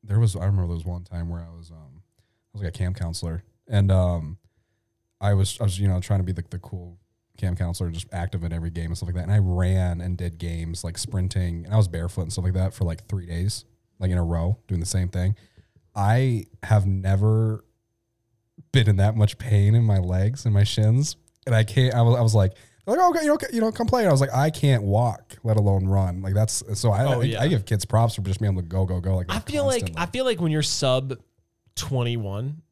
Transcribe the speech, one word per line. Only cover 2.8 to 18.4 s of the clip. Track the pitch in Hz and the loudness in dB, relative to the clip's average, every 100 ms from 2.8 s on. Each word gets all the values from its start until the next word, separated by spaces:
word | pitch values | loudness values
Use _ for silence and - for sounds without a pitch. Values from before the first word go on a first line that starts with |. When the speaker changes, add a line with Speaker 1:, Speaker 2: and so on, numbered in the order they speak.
| 90 92 | -4 -4
Speaker 1:
counselor, | 85 82 85 82 - _ _ | -6 -6 -6 -8 -10 _ _
and, | 107 98 | 2 4
um, | 95 90 87 76 92 _ _ _ _ _ _ _ _ | 4 2 0 -6 -12 _ _ _ _ _ _ _ _
I | 101 | 0
was, | 101 98 - | 2 2 0
I | |
was, | 110 90 | -4 0
you | 101 | 0
know, | 92 | 0
trying | 90 98 | 0 0
to | |
be | 92 | 0
the, | 90 85 | -4 -6
the | 90 | -10
cool | - 92 87 87 _ _ _ _ | -12 -14 -14 -20 _ _ _ _
camp | 95 87 | -4 -2
counselor, | 87 87 87 | -4 -4 -6
just | 82 - | -6 -10
active | 87 87 90 | -8 -6 -4
in | 85 | -4
every | 82 82 | -4 -6
game | 82 85 | -6 -6
and | 85 | -6
stuff | - | -4
like | |
that. | 90 | -6
And | 82 | 0
I | 104 | 2
ran | 95 87 92 95 90 87 | 2 2 2 2 0 -2
and | 90 90 | -4 -4
did | 87 82 | -6 -6
games, | 87 82 82 85 | -8 -6 -8 -8
like, | 85 82 | -8 -8
sprinting, | - 98 92 98 90 85 | -6 -2 -2 0 -2 -4
and | 85 | -2
I | 107 | 2
was | 98 | 2
barefoot | 82 85 - | 0 -6 -6
and | 82 | -6
stuff | - | -4
like | 90 | -2
that | 92 92 | 0 -2
for, | - | -2
like, | 85 82 - | -4 -4 -6
three | 98 87 | -8 -6
days, | 85 95 - - _ _ _ | -4 -4 -6 -12 _ _ _
like, | 92 | -2
in | 90 | 0
a | |
row, | 85 85 85 104 _ | 0 0 0 -4 _
doing | 90 | -4
the | 87 | -2
same | 95 92 | -2 -2
thing. | 87 90 104 _ _ _ _ _ | 0 -2 -2 _ _ _ _ _
I | - 101 117 131 117 - - | -2 2 2 2 -2 -6 -16
have | - 107 98 | 2 2 2
never | 95 95 98 107 110 110 110 _ _ _ _ _ _ _ _ | 0 0 2 4 2 0 -2 _ _ _ _ _ _ _ _